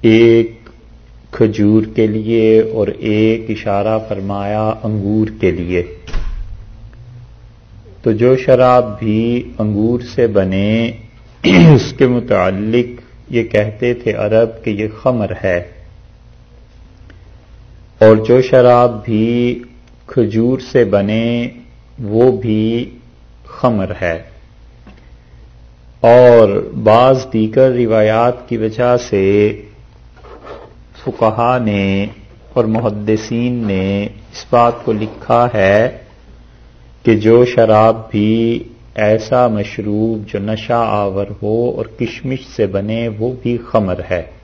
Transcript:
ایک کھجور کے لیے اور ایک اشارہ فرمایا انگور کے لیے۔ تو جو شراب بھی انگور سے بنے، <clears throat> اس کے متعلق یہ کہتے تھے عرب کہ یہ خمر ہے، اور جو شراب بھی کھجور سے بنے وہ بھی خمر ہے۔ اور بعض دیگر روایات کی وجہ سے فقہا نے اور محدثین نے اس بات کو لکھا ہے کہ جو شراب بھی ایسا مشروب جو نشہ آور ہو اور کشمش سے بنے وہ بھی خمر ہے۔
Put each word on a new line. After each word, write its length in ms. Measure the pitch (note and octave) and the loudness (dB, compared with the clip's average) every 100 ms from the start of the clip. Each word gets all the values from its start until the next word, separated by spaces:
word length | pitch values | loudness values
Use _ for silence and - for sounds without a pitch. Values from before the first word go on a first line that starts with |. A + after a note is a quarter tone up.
ایک 520 | A#2 A2+ A#2 A#2 A#2 - - - - - - - - | 4 4 6 4 0 -6 -20 -20 -20 -20 -20 -20 -20
کھجور 520 | - A2+ G#2 G#2 A2 G#2+ | -2 -2 0 2 2 0
کے 120 | - A2+ | -2 -2
لیے 540 | G#2+ G#2+ A2+ A2 A2 | -2 -2 0 4 2
اور 260 | A2 A2 G2+ | 2 -2 -4
ایک 640 | - A2+ G#2 A2 A2 A2 | -4 -4 0 0 0 -6
اشارہ 480 | G#2+ G#2+ G2+ G#2 A2 G#2+ | -10 -6 -4 -2 -4 -6
فرمایا 640 | G2+ G2 G2+ G2+ G#2+ A2 A2 | -10 -8 -8 -6 -4 -4 -4
انگور 440 | A2+ G#2+ G2 G#2+ G#2+ A2 | -6 -4 -2 -2 -2 -2
کے 100 | F#2+ | -2
لیے۔ 320 | F2+ F2 F2+ F2 - - - - - - - - - - - - - - - - - - - - - | -2 -4 -4 -6 -12 -8 -6 -4 -8 -12 -14 -18 -20 -20 -20 -20 -20 -20 -20 -20 -20 -20 -20 -20 -6
تو 100 | A#2 | -4
جو 240 | A2+ A#2+ C3 | 2 2 2
شراب 600 | - B2+ B2+ B2+ A#2+ G#2 | 2 4 6 4 2 -6
بھی 540 | A2 G#2+ A#2 A#2+ A#2+ - | -4 -2 -2 -4 -6 -6
انگور 420 | G#2+ G2+ A2 A#2+ | -4 -2 -2 -2
سے 260 | B2 - A#2 | -6 -2 0
بنے، 680 | G2+ F#2 F#2+ G2+ A2 A#2 - - - | 0 0 -2 0 0 -2 -8 -20 -20
<clears throat> 260 | - - | -20 -4
اس 500 | F3+ F#3 E3+ C#3 - - | 2 6 8 6 4 0
کے 80 | C3 | 0
متعلق 920 | B2 A#2+ G2+ F#2 F#2+ G#2+ A#2 B2 - - - - | 0 0 0 0 -2 -2 -2 -2 -8 -20 -20 -6
یہ 100 | B2 | -4
کہتے 500 | A2+ G#2+ G#2 G#2+ A#2+ | -2 -2 -2 -4 -4
تھے 180 | A#2+ - | -4 -4
عرب 520 | G#2+ G#2 A2 A#2 - | -4 0 0 0 -4
کہ 60 | - | -8
یہ 180 | G#2 G#2+ - | -6 -6 -4
خمر 300 | C3 B2 G2+ F#2 | -4 -2 -4 -4
ہے، 180 | G2 F2 F2 - - - - - - - - - - - - - - - - - _ - - - - - | -4 -4 -6 -20 -20 -20 -20 -20 -20 -20 -20 -20 -20 -20 -20 -20 -20 -20 -20 -20 _ -20 -20 -20 -20 4
اور 180 | A2 A2 | 6 6
جو 260 | A2 B2 | 4 2
شراب 600 | C3 B2+ B2 B2 B2 A2 | 4 4 6 6 4 0
بھی 580 | G#2 G#2+ A2+ A#2+ A#2+ A#2+ - - - - - | -4 -2 0 0 -2 -4 -12 -20 -20 -20 -8
کھجور 520 | - A2+ A2+ A#2+ C3 | -2 0 0 0 -2
سے 260 | - C3 | -2 0
بنے 640 | A2+ G2+ G2+ A2 A#2 A#2+ A#2+ - - - - - | 2 2 0 -2 -2 -4 -6 -10 -20 -20 -20 -14
وہ 380 | G#2+ A2 B2+ A2+ | -4 2 2 2
بھی 540 | A2 G#2+ A2 A#2 - - - _ - - - | -2 -2 0 -2 -8 -14 -20 _ -20 -20 -20
خمر 460 | - B2+ A2 F#2 E2+ | -4 -2 -2 -4 -4
ہے۔ 220 | F2 E2 - - - - - - - - - - - - - - - - - - | -6 -6 -10 -20 -20 -20 -20 -20 -20 -20 -20 -20 -20 -20 -20 -20 -20 -20 -20 0
اور 680 | A#2 B2 B2 A#2+ G#2+ G2+ F2+ - | 6 8 8 8 6 2 -4 -2
بعض 440 | G#2+ A2 B2+ C3 A#2 | 4 4 4 2 0
دیگر 380 | A2+ A2 A2 C3 | -4 -2 2 2
روایات 800 | B2 A#2 A2 G#2+ A2 A#2+ B2 - | 2 0 2 2 2 0 -2 -8
کی 80 | A#2 | -6
وجہ 400 | A2 A2 B2 B2 | -6 -2 0 0
سے 680 | B2 G2+ F#2+ G#2 G#2 G#2+ - - - - - - - - - - - - - - | 0 0 2 2 2 -2 -14 -20 -20 -20 -20 -20 -20 -20 -20 -20 -20 -20 -20 -14
فقہا 540 | - - A2 G#2 A#2 B2+ | -12 -2 -2 0 0 0
نے 480 | A2+ G2+ G2 G2 G#2 - - - - | 0 -2 0 -2 -4 -10 -20 -20 -8
اور 120 | - | -4
محدثین 1000 | A2 A2+ A#2 G#2 G#2 G#2+ G#2+ A#2 B2 B2 A2 | -2 0 -2 -4 -2 -4 -2 -4 -4 -4 -4
نے 380 | F#2+ F#2+ G2 | -2 -2 -4
اس 420 | G2+ - - - - | -6 -10 -20 -20 -2
بات 220 | A#2+ A#2+ A#2 | 2 2 0
کو 80 | - | -4
لکھا 560 | G#2+ G#2+ - - A#2+ A#2+ | -4 -6 -10 -2 0 0
ہے 440 | A2+ F#2+ G2+ A#2+ - - - - - - - - - - - | 2 2 4 2 -4 -20 -20 -20 -20 -20 -20 -20 -20 -20 -6
کہ 140 | - G#2+ | 0 2
جو 280 | G#2+ A#2 | 4 4
شراب 640 | B2 B2 A2+ G#2+ A2+ A2+ A2+ | 4 2 4 4 4 2 -4
بھی 540 | G#2+ G#2+ A2+ A#2 A#2 - - - | -2 0 0 0 -4 -8 -20 -16
ایسا 540 | - G#2+ A2 - B2+ B2 | -4 0 0 0 0 0
مشروب 840 | G#2+ G#2 - G#2 G#2 A2+ A2 G#2+ | 0 -6 -8 -6 -2 -2 -4 -8
جو 60 | G#2 | -8
نشہ 460 | G2 A2 - A#2+ A#2 | -6 -8 -4 -4 -2
آور 400 | G#2 G2+ F#2+ G2+ G#2 | -2 -4 -4 -8 -8
ہو 280 | G#2 A2+ A#2+ A#2 | -4 -2 -2 -4
اور 80 | A2+ - | -10 -8
کشمش 400 | A#2 - C3+ C3 - - | -8 -8 -10 -10 -10 -4
سے 100 | G2+ | -4
بنے 420 | G2 G#2 A2+ A#2 G#2+ | -2 -6 -6 -6 -6
وہ 140 | A#2+ B2+ | -8 -6
بھی 160 | A#2+ A#2+ F3 | -4 -6 -2
خمر 300 | A2+ G2 F2+ F2 | -2 -2 -6 -6
ہے۔ 120 | F2+ E2 - | -6 -8 -18